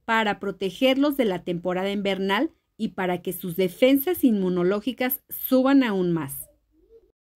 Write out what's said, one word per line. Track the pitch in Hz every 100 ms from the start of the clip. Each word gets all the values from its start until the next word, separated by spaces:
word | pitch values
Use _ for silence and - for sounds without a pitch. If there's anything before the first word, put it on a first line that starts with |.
para | - 226 214 196
protegerlos | 202 185 190 180 262 269 285 277
de |
la | 226 175
temporada | 180 175 185 180 196
invernal | 202 196 190 196 202 320 - _ -
y | 220
para | - 185 180
que | 185
sus | 180 185
defensas | 165 185 180 254 277 320 349
inmunológicas | 262 208 185 180 175 208 254 226 254 - _
suban | - - 262 262 277
aún | 247 196 180
más. | 165 139 - - _ _ _ 370 453 381 _ _